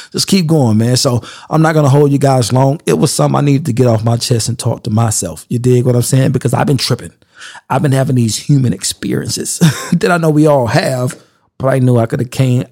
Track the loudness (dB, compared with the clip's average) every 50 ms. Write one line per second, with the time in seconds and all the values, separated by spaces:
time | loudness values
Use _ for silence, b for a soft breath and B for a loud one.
0 | B B -6 -6 -2 0 0 0 2 2 2 2 2 2 2 2 2 2 0 0
1 | 0 0 -2 -2 B B B B B B 0 2 2 2 2 2 2 4 4 4
2 | 4 4 2 2 2 2 2 2 0 0 2 2 2 2 0 -2 -2 -2 0 0
3 | 0 0 0 0 0 0 0 0 2 2 0 0 0 -2 0 2 2 2 2 2
4 | 0 0 -2 -2 -2 -2 -2 -2 -2 -4 -6 -4 -4 -4 -4 -4 -4 -2 0 0
5 | 0 0 -2 -4 -6 -8 -10 -14 -10 _ -6 -2 2 2 2 4 2 2 0 0
6 | 0 2 0 2 2 2 0 0 -2 -2 -2 0 0 0 0 -2 -2 -4 -4 -6
7 | -6 -14 -20 _ B B B B B B B B B -4 -2 0 0 2 2 0
8 | 0 2 2 0 0 0 -2 -4 0 0 2 2 2 0 -2 -4 -6 -8 -8 -6
9 | -6 -4 -4 -4 -6 -6 -8 -8 -8 -8 -2 0 0 0 0 -2 -4 -4 -2 0
10 | 0 0 0 2 2 2 2 4 4 4 4 2 2 0 0 -2 -2 -2 -2 -2
11 | -4 -6 -6 b b b b b b b _ -4 -2 -2 0 2 2 4 4 2
12 | 2 0 -2 -4 -6 -4 -2 -2 0 0 0 0 -2 -6